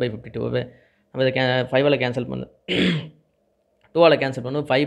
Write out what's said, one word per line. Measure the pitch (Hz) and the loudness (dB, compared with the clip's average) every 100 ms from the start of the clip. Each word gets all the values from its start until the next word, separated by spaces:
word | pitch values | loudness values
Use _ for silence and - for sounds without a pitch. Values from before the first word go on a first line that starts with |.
by | 123 | -4
fifty-two. | 107 113 113 117 123 123 - _ _ _ | -6 -10 -8 -4 -4 -6 -12 _ _ _
நம்ம | 131 | -2
இதை | 131 131 | 0 2
கே-, | 131 127 123 | 0 0 2
ஃபைவ் | 131 143 | 2 4
ஆல | 135 | 2
கேன்சல் | 127 123 123 | 0 -2 -4
பண்ணு, | 127 127 _ - 185 185 160 - | -8 -10 _ -4 0 0 0 -6
<clears throat> | - _ _ _ _ _ _ _ | -16 _ _ _ _ _ _ _
டூ | 160 165 | 4 4
ஆல | 147 | 4
கேன்சல் | 135 127 123 | 0 -4 -6
பண்ணும், | 143 147 | -6 -2
five | 131 | 0